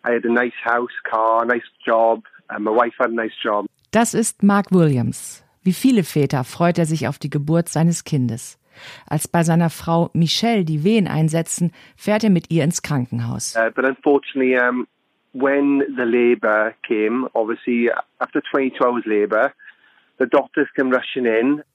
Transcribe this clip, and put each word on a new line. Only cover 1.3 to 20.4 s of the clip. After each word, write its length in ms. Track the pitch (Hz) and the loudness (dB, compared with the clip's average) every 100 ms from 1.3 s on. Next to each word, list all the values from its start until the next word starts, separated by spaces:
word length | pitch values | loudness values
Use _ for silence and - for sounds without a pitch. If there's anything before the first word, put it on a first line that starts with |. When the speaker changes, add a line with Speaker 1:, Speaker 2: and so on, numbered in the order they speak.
| 113 | 2
Speaker 1:
nice 160 | 117 120 - _ | 0 -2 -4 _
job. 380 | - 113 113 113 - - _ | 0 2 2 0 -6 -20 _
And 180 | 107 | -6
my 60 | 107 | -2
wife 260 | 110 120 - | 0 0 0
had 120 | 123 | -2
a 20 | |
nice 200 | 113 110 - | -2 -6 -6
job. 240 | 117 104 101 _ _ | -4 -4 -6 _ _
Speaker 2:
Das 240 | 214 233 | 0 0
ist 280 | - 226 - | 0 -4 0
Mark 280 | 202 202 196 | 2 2 2
Williams. 760 | 185 160 127 120 - - - _ _ | 2 4 2 -2 -6 -14 -20 _ _
Wie 100 | 185 | -4
viele 280 | 180 262 240 | 0 2 2
Väter 420 | 170 156 139 139 | 0 0 0 0
freut 340 | 131 - 170 175 | -4 0 0 2
er 80 | 160 | 0
sich 220 | 160 123 | 0 -4
auf 100 | 143 | -6
die 100 | 147 | -6
Geburt 400 | 151 147 165 170 | -4 0 0 0
seines 360 | 147 165 165 | 0 0 0
Kindes. 540 | - 151 123 113 - - _ - - - - | -2 -2 -2 -4 -12 -20 _ -20 -20 -20 -6
Als 220 | 156 - | -6 -2
bei 140 | 175 | 0
seiner 260 | 165 170 170 | 2 2 0
Frau 400 | - - 170 170 | -2 -2 0 0
Michelle 500 | - 165 - 226 226 | 0 0 0 0 0
die 180 | 165 156 | 0 0
Wehen 260 | 170 226 185 | 2 2 0
einsetzen, 640 | 151 160 160 165 - 170 - - | 0 2 0 -4 -4 -4 -4 -20
fährt 300 | _ - 214 | _ -2 0
er 60 | 220 | 2
mit 200 | 175 - | 2 2
ihr 140 | 165 | 0
ins 160 | 147 - | 0 -2
Krankenhaus. 760 | - 147 123 117 117 123 - 113 | -4 -4 -2 -4 -4 -6 -4 -2
Speaker 1:
Uh, 140 | 113 | -2
but 100 | - | 0
unfortunately, 720 | 131 131 147 143 - 139 131 127 | -2 0 2 2 0 -2 2 2
um, 280 | 123 123 - _ _ _ _ | 2 0 -6 _ _ _ _
when 480 | 127 139 143 143 139 143 127 | -2 0 2 2 2 0 -2
the 80 | |
labour 680 | 120 120 120 117 110 107 107 - - | 0 4 4 2 2 2 0 -4 -4
came, 420 | 110 107 120 127 | -2 0 -2 -2
obviously 560 | 117 110 117 - 120 117 - - _ | -4 -4 -4 -2 0 0 -2 -8 _
after 200 | 123 151 - | -4 -4 -2
twenty-two 340 | 143 131 - | -2 -2 0
hours 200 | 127 120 | 0 0
labour, 480 | 107 104 104 107 135 - - _ _ _ _ _ | -2 0 2 0 0 -4 -20 _ _ _ _ _
the 80 | 131 | 2
doctors 420 | 143 | 2